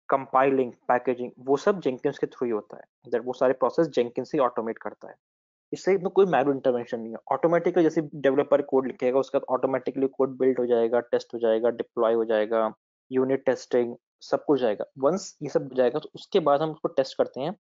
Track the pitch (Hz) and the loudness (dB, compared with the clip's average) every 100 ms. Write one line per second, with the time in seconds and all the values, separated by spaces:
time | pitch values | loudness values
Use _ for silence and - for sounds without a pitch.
0 | - 139 131 131 139 135 123 - - 123 | -2 -2 0 2 4 2 -2 -6 0 0
1 | 131 123 123 - 127 143 - 196 151 127 | 0 -4 -6 -10 -2 0 2 0 -2 -2
2 | 143 139 139 - 123 107 - - - _ | -4 -4 -6 -4 -4 -4 -6 -18 -20 _
3 | 123 120 123 127 131 131 123 - 160 131 | -6 -4 -4 0 0 2 0 0 0 0
4 | 120 127 123 151 123 - 113 107 107 107 | -2 -4 -4 0 0 0 -6 -6 -10 -14
5 | - - _ _ _ _ _ 151 - 190 | -20 -20 _ _ _ _ _ -4 0 0
6 | 180 185 190 139 127 135 135 120 120 117 | 2 4 4 4 2 2 0 0 -4 -8
7 | 113 113 - 135 165 170 175 180 156 165 | -8 -12 -4 0 2 2 2 2 2 2
8 | 151 160 135 135 139 143 - 131 131 104 | -4 -2 0 2 2 0 2 0 0 -2
9 | 127 135 131 139 - 127 135 135 131 135 | 0 0 0 -4 -2 -2 0 -2 -4 -2
10 | 135 - 135 127 131 127 120 117 117 120 | -4 0 -2 2 0 2 0 2 2 0
11 | 117 123 - 117 117 110 117 120 - - | 0 -4 -4 -2 2 2 2 -2 -6 0
12 | 113 117 113 110 107 113 110 107 _ _ | 2 2 2 0 2 0 -2 -4 _ _
13 | _ 131 131 135 131 120 - 127 120 117 | _ -2 0 0 0 -2 0 0 0 -4
14 | _ _ - 139 - 139 120 98 - - | _ _ -4 -4 2 2 2 -2 -6 -2
15 | 135 190 - - 147 165 139 127 123 147 | 0 0 -6 -12 -6 -4 -4 0 2 0
16 | - - - 196 151 143 156 147 - - | -8 -18 -2 0 2 2 0 -4 -4 -2
17 | 135 - - - 147 202 | -2 -2 -4 -2 -8 -8